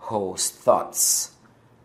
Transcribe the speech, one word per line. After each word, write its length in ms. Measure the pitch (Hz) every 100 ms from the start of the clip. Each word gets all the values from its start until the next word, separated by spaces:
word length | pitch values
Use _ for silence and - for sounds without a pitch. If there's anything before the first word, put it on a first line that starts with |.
| -
host 480 | 110 92 92 - -
thoughts 720 | - 87 - - - - - - - _ _ _